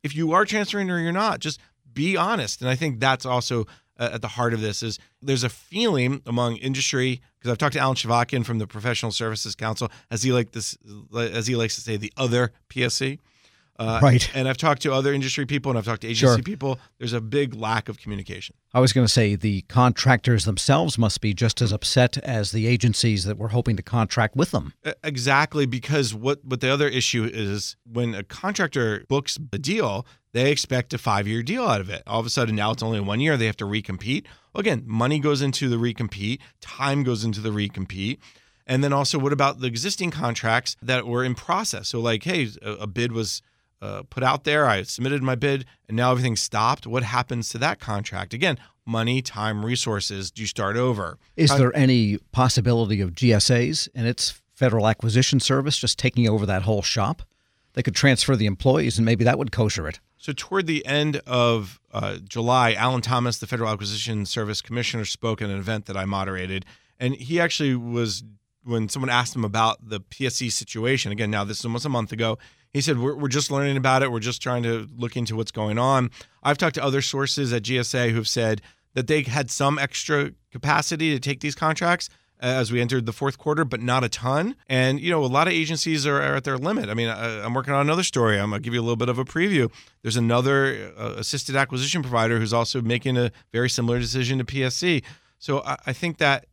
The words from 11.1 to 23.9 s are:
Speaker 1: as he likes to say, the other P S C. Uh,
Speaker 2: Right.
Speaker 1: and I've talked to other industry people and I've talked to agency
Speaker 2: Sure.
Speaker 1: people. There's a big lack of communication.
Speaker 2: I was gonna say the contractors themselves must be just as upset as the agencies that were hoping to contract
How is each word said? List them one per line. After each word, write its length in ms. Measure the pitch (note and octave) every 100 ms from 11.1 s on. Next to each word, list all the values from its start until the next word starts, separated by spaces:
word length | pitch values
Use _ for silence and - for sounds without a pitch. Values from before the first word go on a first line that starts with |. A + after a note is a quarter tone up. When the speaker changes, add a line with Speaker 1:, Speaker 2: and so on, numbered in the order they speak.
Speaker 1:
as 340 | A#2 A#2 G2+ A2
he 80 | A#2+
likes 180 | A2+
to 80 | -
say, 160 | A2+ G#2+
the 160 | G#2 -
other 360 | B2+ A#2+ A#2+ _ _
P 140 | B2+
S 120 | B2
C. 240 | - C3+ C#3+ _ _ _ _ _ -
Uh, 200 | A2+ A2+
Speaker 2:
Right. 280 | C#3 A#2+ -
Speaker 1:
and 120 | C3+ C3
I've 120 | C3
talked 240 | D#3+ C#3+
to 100 | D3+
other 180 | C3+ C#3
industry 320 | C#3+ C3 - B2+
people 240 | C#3 C#3
and 80 | A#2+
I've 80 | G#2+
talked 160 | A2
to 60 | A2+
agency 260 | A2 B2+
Speaker 2:
Sure. 80 | A#2
Speaker 1:
people. 360 | B2 G#3 C3+ B2+ - _
There's 160 | A#2+
a 60 | A#2+
big 340 | A2 C#3+ C#3
lack 340 | A2+ A2 A2+ -
of 80 | G#2
communication. 580 | - G2+ F#2+ F#2 - - _
Speaker 2:
I 60 | B2
was 120 | B2+
gonna 160 | C3 A#2
say 280 | - G#2+ G#2
the 260 | G#2+ G2 -
contractors 760 | C3 B2+ - C3+ B2 - A2+
themselves 540 | A2 F#2+ - C#3+ E3 A#2
must 240 | A2 -
be 100 | A2
just 300 | G2 A2+ -
as 100 | A#2
upset 460 | G#2 - C3 B2 -
as 340 | - A#2 G2+
the 140 | A2+ A2+
agencies 580 | A#2+ B2 G#2+ A#2+ G#2
that 140 | F#2 G#2
were 100 | G#2
hoping 280 | A#2+ A#2 G2+
to 60 |
contract 540 | -